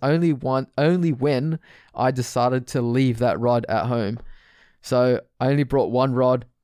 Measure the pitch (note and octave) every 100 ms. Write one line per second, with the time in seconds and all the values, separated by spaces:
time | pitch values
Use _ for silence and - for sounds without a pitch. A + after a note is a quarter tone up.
0 | C3+ E3 E3+ C3+ C3 C3 C3 - D3+ F3+
1 | E3+ B2+ C#3 C3 D#3 D#3+ - - _ -
2 | B2+ B2+ A#2+ B2+ B2 B2+ B2 C3 A#2 B2
3 | C3 A2+ B2 F2+ A#2+ A#2+ G#2 G#2+ A#2 A#2+
4 | G#2 A#2 - - _ _ _ _ - B2+
5 | B2+ B2 - - B2+ C#3+ C3 C3+ F#2 B2
6 | C3+ B2+ B2+ B2+ - _